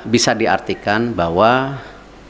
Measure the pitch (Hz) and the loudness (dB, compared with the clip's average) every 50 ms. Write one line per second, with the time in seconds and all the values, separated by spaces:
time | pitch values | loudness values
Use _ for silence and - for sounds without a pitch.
0 | - 113 113 117 - 139 120 107 110 85 90 - - - 92 - - 104 104 110 | -4 0 0 2 2 0 0 0 2 0 0 0 -2 -6 -8 -4 -2 -2 0 0
1 | 120 120 113 92 85 85 82 90 107 120 123 131 131 135 139 127 - - - - | 0 -2 -2 -2 -2 0 2 4 4 4 4 2 0 -4 -6 -10 -14 -18 -20 -20
2 | - - - - - | -20 -20 -20 -20 -20